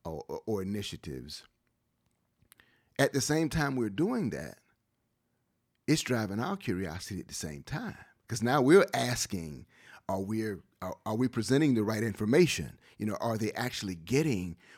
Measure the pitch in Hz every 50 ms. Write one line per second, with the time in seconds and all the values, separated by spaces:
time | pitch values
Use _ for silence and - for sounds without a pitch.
0 | _ 82 80 76 - - 76 - - 110 110 98 95 95 104 104 98 - - -
1 | - 85 67 64 62 76 80 - - _ _ _ _ _ _ _ _ _ _ _
2 | _ _ _ _ _ _ _ _ _ _ - _ _ _ _ _ _ _ _ -
3 | 139 135 - 135 117 - 147 160 165 151 - 160 147 139 135 127 117 107 98 98
4 | 165 214 254 233 180 110 73 67 - - 50 - _ _ _ _ _ _ _ _
5 | _ _ _ _ _ _ _ _ _ _ _ _ _ _ _ _ _ - 151 160
6 | - - 127 113 110 95 98 107 123 180 196 190 - - 92 90 95 82 78 90
7 | - - 101 87 - - - - - 80 73 71 - - 131 - - 175 - -
8 | - - _ _ _ - 117 110 110 120 135 147 127 135 170 196 - - - -
9 | 120 123 120 110 - - 101 90 82 78 71 - - _ _ - - - - -
10 | _ - 95 95 95 98 110 110 110 107 98 - - _ _ _ 98 92 - -
11 | _ 110 110 113 127 123 - 117 107 117 131 143 160 147 127 110 104 104 110 110
12 | 117 113 98 - 104 104 127 165 180 143 - - 78 - - - _ - - -
13 | 107 107 104 - - 117 113 104 110 104 - - 120 123 - - 107 98 90 82
14 | 80 - 123 143 165 156 120 92 90 87 82 - _ - -